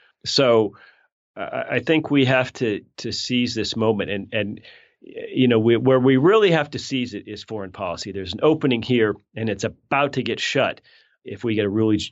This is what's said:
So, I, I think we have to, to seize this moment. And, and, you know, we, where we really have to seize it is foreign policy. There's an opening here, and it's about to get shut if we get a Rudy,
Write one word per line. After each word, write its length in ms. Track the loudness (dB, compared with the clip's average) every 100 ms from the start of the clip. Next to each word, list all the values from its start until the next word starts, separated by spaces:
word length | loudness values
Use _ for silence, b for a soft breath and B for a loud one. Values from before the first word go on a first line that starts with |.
| b _ -4
So, 500 | 0 4 4 2 b b b b _ _ -14
I, 280 | -10 -8 -6
I 80 | -4
think 320 | 0 0 2
we 140 | 2 4
have 260 | 2 0
to, 280 | -4 -4 -4 -8 -12
to 140 | -8
seize 440 | -8 -4 -2 -2 -2
this 200 | -4 0
moment. 360 | 0 0 -2
And, 220 | -6 -6
and, 280 | -6 -6 -8 B B B B
you 460 | -20 -14 -6 2 4
know, 120 | 4
we, 180 | 4 4
where 220 | 4 4
we 180 | 6 6
really 340 | 6 6 4
have 200 | 2 0
to 80 | -6
seize 340 | -8 -6 -6
it 140 | -8 -12
is 180 | -14 -12
foreign 260 | -10 -10
policy. 400 | -10 -8 -8 -10
There's 220 | -10 -10
an 80 | 0
opening 380 | 2 2 2 0
here, 340 | 0 2 2 0 _ -8
and 140 | -6
it's 140 | -4
about 500 | -6 -8 _ 0 0
to 100 | -2
get 180 | -4 -4
shut 400 | -4 0 -2 -4 b b b b
if 200 | -16 -8
we 120 | -4 -2
get 100 | 0
a 40 |
Rudy, 420 | 0 2 0 -2